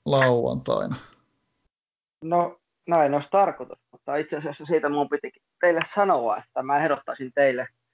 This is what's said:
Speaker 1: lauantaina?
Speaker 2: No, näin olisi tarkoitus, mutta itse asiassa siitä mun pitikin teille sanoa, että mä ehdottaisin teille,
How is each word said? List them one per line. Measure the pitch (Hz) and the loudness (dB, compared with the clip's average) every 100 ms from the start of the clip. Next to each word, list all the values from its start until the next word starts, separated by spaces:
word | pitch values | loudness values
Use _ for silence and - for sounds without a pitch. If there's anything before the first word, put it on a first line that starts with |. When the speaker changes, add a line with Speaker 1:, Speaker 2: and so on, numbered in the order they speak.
Speaker 1:
lauantaina? | - 135 131 120 - 131 - - - 120 - _ _ _ _ _ _ _ _ _ _ _ | 0 2 4 2 0 -2 -2 -2 -2 -8 -14 _ _ _ _ _ _ _ _ _ _ _
Speaker 2:
No, | 160 175 175 - _ _ - | -2 0 0 -6 _ _ 0
näin | 170 143 | 2 4
olisi | 143 - | 0 0
tarkoitus, | 196 185 - 127 - _ | 2 2 -2 -12 -18 _
mutta | - - 147 | -16 -6 -6
itse | 151 151 | -6 -8
asiassa | 151 139 151 | -8 -10 -2
siitä | 160 147 | 0 2
mun | 147 143 | 0 -2
pitikin | 147 131 - _ - | -4 -6 -16 _ 0
teille | 175 170 165 | 2 2 0
sanoa, | 208 196 147 113 101 | 0 2 2 0 -4
että | - 131 | -6 -8
mä | 131 143 | -2 0
ehdottaisin | 156 135 - 127 127 | 0 -2 -6 -10 -4
teille, | 143 139 123 120 _ _ | 2 2 0 -6 _ _